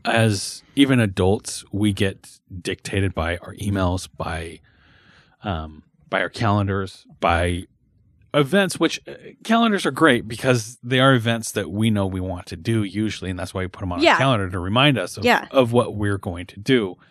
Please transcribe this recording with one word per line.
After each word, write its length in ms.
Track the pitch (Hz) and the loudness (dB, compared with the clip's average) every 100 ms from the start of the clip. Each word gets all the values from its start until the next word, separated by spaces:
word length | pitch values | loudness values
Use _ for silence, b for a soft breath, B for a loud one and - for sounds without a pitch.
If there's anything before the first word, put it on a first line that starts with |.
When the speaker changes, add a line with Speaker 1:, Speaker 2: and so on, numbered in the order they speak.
Speaker 1:
as 600 | - 117 113 98 - - - - | 0 4 4 2 -4 -12 -6 2
even 240 | 135 127 | 4 4
adults, 640 | 107 95 92 107 - - - | 2 2 2 2 -2 -12 -8
we 220 | 98 107 | -2 0
get 460 | 98 98 - - - - 90 | 0 -2 -4 -16 -20 -16 -10
dictated 520 | 98 92 - 101 98 | -8 -8 -4 -2 -2
by 240 | 92 82 85 | -2 -4 -4
our 160 | - - | -8 -10
emails, 520 | 101 98 90 92 - - | -4 0 0 -2 -6 -10
by, 420 | - 82 82 80 _ b b b b b b b | -8 -8 -10 -14 _ b b b b b b b
um, 400 | 107 82 78 78 - _ - | -8 -6 -8 -14 -20 _ -4
by 120 | 95 | -2
our 80 | 87 | -2
calendars, 760 | - 117 104 98 98 95 - - - | -2 0 2 0 -2 -6 -10 -20 -2
by 440 | 87 85 87 87 - _ _ _ _ _ _ | 0 2 0 -2 -8 _ _ _ _ _ _
events, 460 | 143 135 196 190 - | 0 2 2 0 0
which, 200 | 165 - - | -2 -2 -12
uh, 60 | - - - | -18 -18 -12
calendars 420 | - 226 233 196 170 | 0 2 2 0 -2
are 60 | |
great 360 | 131 156 120 107 | 4 4 4 0
because 500 | 113 131 123 110 - | -4 2 2 0 -12
they 160 | 123 127 | -2 4
are 140 | 135 | 6
events 380 | 127 113 117 - | 6 4 -2 -2
that 180 | 110 80 | -4 -4
we 180 | 101 113 | 0 2
know 160 | 104 98 | 2 0
we 120 | 92 | -2
want 240 | 92 90 - | -4 -8 -10
to 80 | 90 | -8
do 260 | 82 113 | -2 -2
usually, 460 | 101 95 107 - 90 | -2 -2 -4 -4 -8
and 80 | 90 | -6
that's 140 | 87 | -6
why 80 | 95 | -6
we 60 | 92 | -6
put 160 | - | -6
'em 80 | 95 | -6
on 80 | 87 | 0
Speaker 2:
Yeah. 120 | 320 | 2
Speaker 1:
our 40 | 156 | 4
calendar 320 | 135 113 95 | 2 0 -2
to 100 | 95 | -4
remind 380 | 90 117 143 120 | -2 2 2 2
us 180 | 87 - | -2 -2
of, 60 | 233 | 0
Speaker 2:
Yeah. 200 | 165 - | 0 2
Speaker 1:
of 200 | 135 120 | 2 4
what 220 | 120 113 101 | 4 0 0
we're 220 | 104 98 | -2 -2
going 280 | 101 87 90 | -4 -10 -12
to 120 | - | -8
do 360 | 104 127 98 90 b | 2 2 2 -6 b